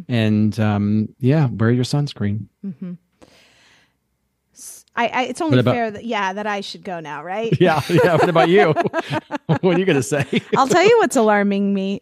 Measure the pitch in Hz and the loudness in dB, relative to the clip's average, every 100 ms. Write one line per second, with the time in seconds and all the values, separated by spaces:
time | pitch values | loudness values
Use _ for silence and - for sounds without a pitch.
0 | 170 117 110 107 107 113 107 101 101 107 | -4 0 2 2 0 0 0 0 0 0
1 | 107 - 123 156 135 98 113 123 123 147 | -2 -2 0 2 0 0 0 0 0 -2
2 | 143 - 101 107 101 _ 196 143 180 175 | -4 -6 -6 -6 -10 _ -14 -12 -14 -14
3 | _ _ - _ _ _ _ _ _ _ | _ _ -20 _ _ _ _ _ _ _
4 | _ _ _ _ _ - - - _ - | _ _ _ _ _ -20 -20 -20 _ -4
5 | 240 247 247 247 320 247 208 240 226 202 | -4 -2 -6 -4 0 2 2 0 -4 -8
6 | 233 214 190 196 208 202 202 170 185 170 | -8 -4 -4 -4 -6 -8 -10 -14 -12 -12
7 | 156 143 165 202 226 170 175 151 - 170 | -12 -12 -10 -6 -4 2 2 2 0 2
8 | - 156 190 165 165 185 - - - 330 | 4 4 4 4 4 4 4 2 -2 -4
9 | - - - - - 147 185 175 190 139 | -6 -6 -6 -8 -2 0 2 2 2 0
10 | - 143 131 220 - 220 262 330 392 466 | 0 -4 -2 -4 -2 0 2 4 4 4
11 | 349 254 214 208 202 196 202 196 190 196 | 4 2 2 2 0 0 -2 -2 -4 -6